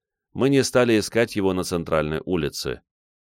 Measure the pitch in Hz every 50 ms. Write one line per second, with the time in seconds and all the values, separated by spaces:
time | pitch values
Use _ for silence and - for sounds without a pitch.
0 | _ _ _ _ _ _ - 90 113 139 139 135 120 - - 127 123 117 113 107
1 | 98 - - 113 120 113 - 104 95 95 92 90 87 - 92 85 80 - 82 78
2 | 78 76 78 78 - - 90 85 73 69 - - - 65 60 - _ _ _ _
3 | _ _ _ _ _